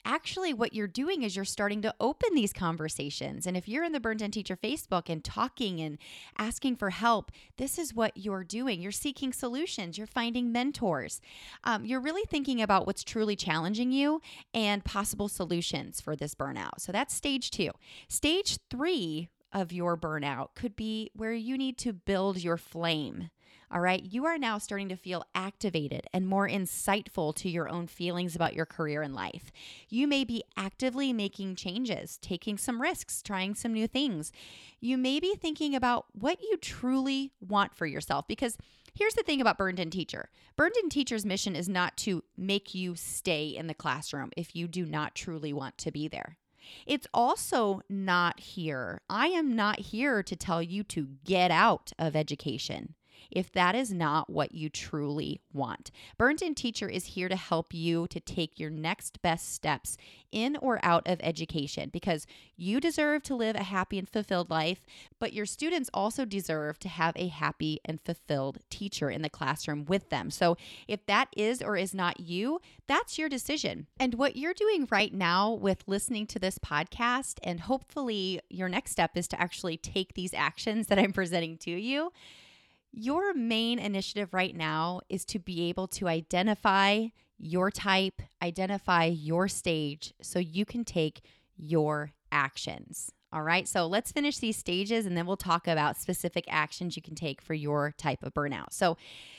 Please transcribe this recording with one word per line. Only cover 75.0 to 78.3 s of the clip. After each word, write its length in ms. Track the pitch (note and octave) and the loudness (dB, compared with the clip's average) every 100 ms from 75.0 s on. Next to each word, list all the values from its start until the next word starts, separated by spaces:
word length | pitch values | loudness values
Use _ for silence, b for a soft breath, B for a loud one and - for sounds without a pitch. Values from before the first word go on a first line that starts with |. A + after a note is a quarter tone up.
| G#3 | 2
now 380 | G3 E3+ F3+ G#3+ | 2 4 4 4
with 320 | G#3+ G3 F#3 - | 2 2 0 0
listening 400 | G3 - A3 G#3+ | -2 0 -4 -4
to 120 | G3+ | -2
this 180 | F#3 - | -2 -2
podcast, 800 | - D3 D#3+ - A#3+ B3+ C4 - | -2 -2 -2 0 0 0 -2 -6
and 180 | F3+ E3+ | -4 -4
hopefully 800 | F3 C4 - D4+ B3+ G#3+ F#3 | 0 -2 -2 -4 -2 0 0